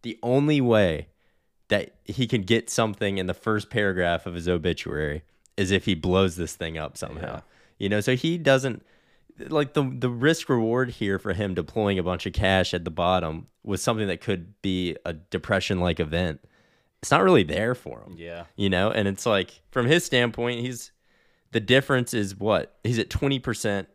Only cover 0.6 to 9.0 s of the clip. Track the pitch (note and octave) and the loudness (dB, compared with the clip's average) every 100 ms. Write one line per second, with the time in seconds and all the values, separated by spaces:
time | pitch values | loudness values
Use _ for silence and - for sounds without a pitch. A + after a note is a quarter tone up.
0.6 | B2 A2 F#2+ D#2 E2 _ _ _ _ _ | 4 6 4 0 -8 _ _ _ _ _
1.6 | _ G#2 - _ - G2+ B2 A#2+ F#2 A2+ | _ -2 -2 _ -12 -4 -2 -2 2 0
2.6 | - - A2+ G2+ G#2 G2 F#2 F2 - G#2+ | 0 -2 -2 0 -2 -2 -4 -4 -2 -2
3.6 | - A#2 G#2 F2+ F2 E2+ - F2 E2+ F2+ | -2 -2 0 0 0 0 -4 -6 -2 0
4.6 | F2 E2 - D2 D2+ D2+ - _ _ - | 0 -4 -6 -4 -4 -6 -10 _ _ -4
5.6 | F#2 F#2+ G#2 F2 F2+ F#2 F#2+ E2+ E2 - | 0 2 2 -2 2 4 2 0 -8 -6
6.6 | E2 D#2+ D2+ - - D2+ - D2+ - _ | -8 -8 -10 -10 -12 -10 -10 -10 -14 _
7.6 | _ _ G2+ G#2+ G#2 B2+ D#3+ E3+ C#3+ C3+ | _ _ -2 0 0 0 0 0 2 2
8.6 | C3 A2+ _ _ | 2 -6 _ _